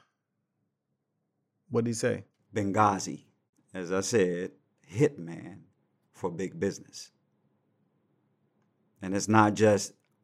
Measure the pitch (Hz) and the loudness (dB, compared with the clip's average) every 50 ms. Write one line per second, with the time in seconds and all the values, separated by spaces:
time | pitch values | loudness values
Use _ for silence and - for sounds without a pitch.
0 | _ _ _ _ _ _ _ _ _ _ _ _ _ _ _ _ _ _ _ _ | _ _ _ _ _ _ _ _ _ _ _ _ _ _ _ _ _ _ _ _
1 | _ _ _ _ _ _ _ _ _ _ _ _ _ - 127 117 117 120 113 - | _ _ _ _ _ _ _ _ _ _ _ _ _ -4 -2 -2 0 0 -2 -2
2 | 131 117 107 101 - _ _ _ _ _ - 110 101 98 92 107 107 104 95 90 | -2 -2 -2 -4 -8 _ _ _ _ _ -4 -2 -2 0 4 4 4 4 2 0
3 | - 82 - - - _ _ _ _ _ _ _ _ _ - 95 90 82 92 95 | -4 -8 -10 -12 -14 _ _ _ _ _ _ _ _ _ -12 -10 -4 -2 -2 -2
4 | 98 - 123 107 90 90 87 87 95 92 - _ _ _ _ _ _ - 90 113 | 0 2 2 4 4 2 0 -4 -6 -8 -12 _ _ _ _ _ _ -8 0 2
5 | 151 147 147 - 82 82 82 87 - 90 98 - - _ _ _ _ _ _ _ | 2 2 0 -4 -12 -14 -14 -14 -16 -18 -20 -20 -20 _ _ _ _ _ _ _
6 | _ _ _ - - 90 85 85 95 - 80 82 101 98 - - - - - - | _ _ _ -8 -8 -6 -4 -6 -6 -6 -4 -4 -4 -4 -4 -6 -12 -18 -20 -20
7 | - - _ _ _ _ _ _ _ _ _ _ _ _ _ _ _ _ _ _ | -20 -20 _ _ _ _ _ _ _ _ _ _ _ _ _ _ _ _ _ _
8 | _ _ _ _ _ _ _ _ _ _ _ _ _ _ _ _ _ _ _ _ | _ _ _ _ _ _ _ _ _ _ _ _ _ _ _ _ _ _ _ _
9 | 92 92 95 98 80 104 107 110 107 104 95 104 110 107 101 98 - - - _ | -8 -6 -4 -2 0 2 4 4 4 4 4 4 4 4 4 4 0 -6 -12 _
10 | _ _ _ _ | _ _ _ _